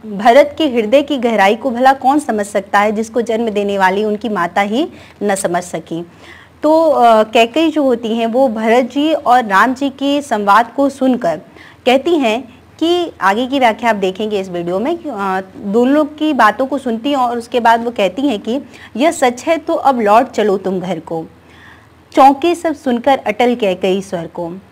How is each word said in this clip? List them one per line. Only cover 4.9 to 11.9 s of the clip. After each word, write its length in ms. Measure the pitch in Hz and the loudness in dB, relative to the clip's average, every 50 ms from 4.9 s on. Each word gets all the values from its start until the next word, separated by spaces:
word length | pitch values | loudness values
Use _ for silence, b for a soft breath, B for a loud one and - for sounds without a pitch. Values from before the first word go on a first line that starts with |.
| B B B B B B 202 | B B B B B B -2
न 120 | 202 196 | -2 -2
समझ 280 | 196 - 175 175 175 180 | -2 -4 -4 -4 -4 -6
सकी। 420 | 180 - 165 165 - 170 165 175 170 B B B B B B B B B _ - | -6 -10 -12 -10 -8 -10 -10 -10 -12 B B B B B B B B B _ 0
तो, 260 | 294 311 320 330 320 | 2 2 4 4 2
अ, 340 | 277 247 240 233 226 220 214 | 2 4 4 6 6 4 2
कैकेयी 480 | 220 - 247 226 233 233 311 330 330 | 2 2 2 2 2 2 0 0 0
जो 120 | 302 311 285 | 0 0 0
होती 340 | 269 240 233 240 220 220 233 | 0 0 -2 -2 -4 -4 -2
हैं 100 | 226 226 | -2 -2
वो 200 | 220 254 269 269 | 0 2 0 0
भरत 380 | 214 220 220 226 220 247 262 | 0 -2 0 2 2 2 2
जी 280 | 240 - 285 294 311 320 | 0 -2 -2 0 0 0
और 320 | - - - 247 254 247 | -2 0 2 2 2 2
राम 280 | 214 196 190 214 247 262 | 2 2 2 4 2 0
जी 160 | 247 277 277 | -2 -4 -6
के 320 | 269 - 269 285 285 294 | -4 -4 -2 -2 -2 -2
संवाद 520 | 285 - 233 208 208 202 202 214 240 240 - | -2 -4 -4 -2 2 4 4 4 4 2 -2
को 140 | - 277 277 | -2 0 0
सुनकर 480 | 269 - 262 262 247 226 - 170 160 156 - - B B B B B B _ | 0 0 0 0 0 0 0 -4 -4 -4 -8 -18 B B B B B B _
कहती 300 | 240 | 2